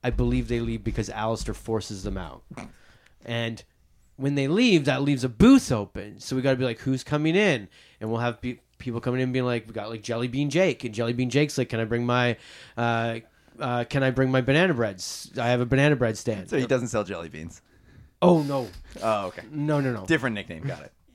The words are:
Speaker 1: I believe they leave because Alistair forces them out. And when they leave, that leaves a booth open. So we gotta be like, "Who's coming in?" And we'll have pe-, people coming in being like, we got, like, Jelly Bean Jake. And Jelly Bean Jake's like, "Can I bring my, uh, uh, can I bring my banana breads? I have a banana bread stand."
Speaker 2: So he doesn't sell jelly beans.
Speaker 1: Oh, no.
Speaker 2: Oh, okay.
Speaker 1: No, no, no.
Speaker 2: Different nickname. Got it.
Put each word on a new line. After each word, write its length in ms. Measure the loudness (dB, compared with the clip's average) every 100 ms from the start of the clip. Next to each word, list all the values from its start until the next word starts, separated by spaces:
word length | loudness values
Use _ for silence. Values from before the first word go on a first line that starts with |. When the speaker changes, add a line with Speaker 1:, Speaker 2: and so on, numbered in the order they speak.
Speaker 1:
I 80 | -4
believe 360 | 0 0 0 -2
they 120 | -2
leave 240 | -2 -4
because 260 | -4 -4 -4
Alistair 460 | -4 -4 -4 -6 -8
forces 480 | -4 -4 -4 -8
them 140 | -8 -8
out. 260 | -8 -14 -18 -16 -16 -18 -20 -20 _ _ -8
And 380 | -6 -6 -8 -14 _ _ _ _ -6
when 200 | -2 0
they 120 | 0
leave, 380 | 4 6 6 4
that 160 | 2
leaves 220 | 2 2
a 60 | 0
booth 420 | 6 10 10 6
open. 480 | -2 -2 -8 -12 -12
So 160 | -6 0
we 60 |
gotta 160 | 2 2
be 80 | 0
like, 140 | -2
"Who's 240 | -2 -2
coming 320 | -2 -2 2 2
in?" 320 | 2 2 -4 -18 -20 -10
And 100 | -4
we'll 100 | -2
have 220 | -2 -4
pe-, 180 | -8 -10 _ -12
people 220 | -8 -6
coming 200 | -2 -2
in 100 | 0
being 140 | 0 0
like, 200 | -2 -4
we 60 |
got, 160 | -10 -10
like, 140 | -8
Jelly 240 | -6 -4 -2
Bean 220 | -2 0
Jake. 340 | 2 2 0
And 100 | -6
Jelly 200 | -4 -2
Bean 160 | -2 0
Jake's 280 | 2 0 0
like, 120 | -2
"Can 100 | -2
I 60 | -2
bring 200 | -2 0
my, 320 | 2 2 0 -8 -20 -12 -2
uh, 420 | 0 0 -2 -6 -12 _ _ -8
uh, 240 | -4 -2 -2
can 180 | 0
I 80 | 2
bring 180 | 2 2
my 100 | 2
banana 320 | 4 4 4
breads? 580 | 2 -2 -4 -10 -12 -10 -2
I 100 | 0
have 140 | 2
a 40 | 2
banana 300 | 4 4 4
bread 220 | 0 -2
stand." 320 | -4 -6 -2
Speaker 2:
So 80 | -2
he 80 | 2
doesn't 220 | 0 0
sell 140 | -2
jelly 260 | -4 -6 -10
beans. 320 | -12 -14 -16 _ _ _ -20 -20 _
Speaker 1:
Oh, 200 | 4 4
no. 240 | 2 -4 -6 -12 -18 -6
Speaker 2:
Oh, 260 | -2 -2 -4
okay. 160 | -10 -10
Speaker 1:
No, 280 | -4 0 0
no, 120 | 0
no. 120 | -2 0
Speaker 2:
Different 280 | 0 0 -4
nickname. 280 | -8 -10
Got 200 | -10 -10
it. 80 | -14 _ _